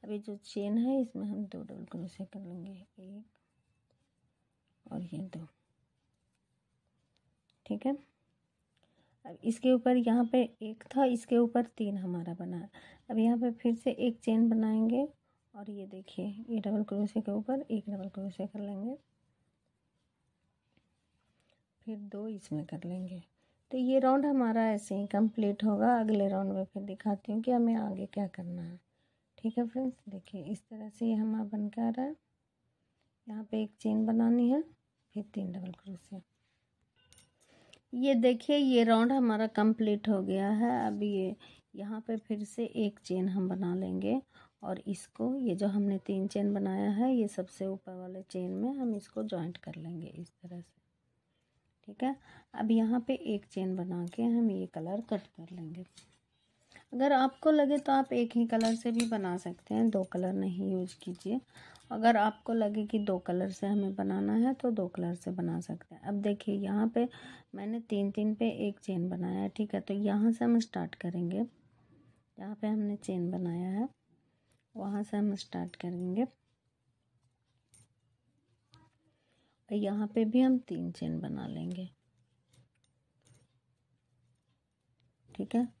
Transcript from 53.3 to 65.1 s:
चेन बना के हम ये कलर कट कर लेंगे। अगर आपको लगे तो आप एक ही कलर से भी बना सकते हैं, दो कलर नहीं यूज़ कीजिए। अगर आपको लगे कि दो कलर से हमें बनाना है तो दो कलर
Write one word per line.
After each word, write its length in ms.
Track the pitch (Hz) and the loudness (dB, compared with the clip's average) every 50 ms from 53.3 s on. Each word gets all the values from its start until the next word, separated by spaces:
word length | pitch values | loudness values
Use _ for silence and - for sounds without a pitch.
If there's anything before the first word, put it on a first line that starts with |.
| 220 202 - _ | -4 -4 -4 _
चेन 280 | - 196 190 185 185 | -6 -4 -2 -2 -2
बना 300 | 185 175 180 180 175 175 175 | -4 -4 -4 -4 -4 -4 -6
के 160 | - - 233 | -4 -2 0
हम 260 | 233 233 233 233 220 | 2 2 4 4 2
ये 140 | 196 190 185 180 | 2 0 -4 -6
कलर 340 | - 170 160 170 190 208 226 | -8 -8 -6 -4 -6 -6 -4
कट 240 | - 214 202 208 - | -4 -4 -4 -4 -8
कर 220 | _ - 165 165 | _ -20 -18 -14
लेंगे। 340 | 180 180 170 156 165 170 185 - _ - - _ _ _ _ _ _ _ _ _ _ _ _ _ - - - _ - | -12 -12 -10 -10 -10 -12 -14 -18 _ -20 -20 _ _ _ _ _ _ _ _ _ _ _ _ _ -20 -20 -20 _ -2
अगर 200 | 240 262 285 285 | 2 4 4 6
आपको 380 | 254 262 262 262 - - 311 | 6 4 4 0 2 4 4
लगे 260 | 311 302 285 269 285 285 | 6 6 6 4 4 2
तो 120 | 285 - | 2 4
आप 220 | 277 269 269 262 254 | 4 4 2 2 0
एक 220 | 240 240 233 - | 0 0 2 2
ही 100 | 240 233 226 | 0 2 2
कलर 280 | 233 226 220 226 226 | 2 2 2 2 2
से 160 | 226 - 240 | 2 0 -2
भी 140 | 233 233 233 226 | 0 0 0 0
बना 280 | 226 214 196 185 175 175 | 0 -2 -2 -2 -2 -2
सकते 360 | - 180 175 - _ - 208 | -4 -8 -10 -10 _ -2 0
हैं, 160 | 220 226 233 | 2 4 4
दो 140 | 214 202 190 | 4 2 -2
कलर 280 | 185 - 180 180 185 190 | -2 -4 -4 -2 -2 -2
नहीं 380 | 196 190 190 180 180 196 190 | -2 -2 -2 -2 -2 -2 -2
यूज़ 240 | 190 185 185 185 - _ | -2 -2 -4 -6 -8 _
कीजिए। 420 | - - 180 - - 190 214 262 - _ _ - - - - - _ - | -12 -12 -12 -10 -6 -4 -4 -4 -4 _ _ -20 -20 -20 -20 -20 _ -10
अगर 260 | 240 220 220 233 233 220 | -6 2 4 6 6 6
आपको 360 | 202 214 214 - _ - 226 | 4 2 0 -4 _ -2 0
लगे 320 | 226 220 208 208 220 214 | 0 0 0 0 -2 -4
कि 140 | 208 - 220 | 0 0 0
दो 160 | 208 202 190 180 | 0 0 -2 -2
कलर 320 | - - 175 180 185 196 | -2 -2 -2 -2 -2 -2
से 160 | 190 - - 196 | -4 -4 -2 0
हमें 280 | 208 208 196 190 196 | 2 2 0 0 -2
बनाना 380 | 190 196 196 190 196 196 202 208 226 | -2 -2 -2 0 0 0 0 2 2
है 160 | 233 254 269 | 2 2 2
तो 160 | 262 - 247 | 0 0 -2
दो 160 | 226 208 190 180 | 0 0 -2 -4
कलर 240 | - - 175 170 | -2 -4 -4 -2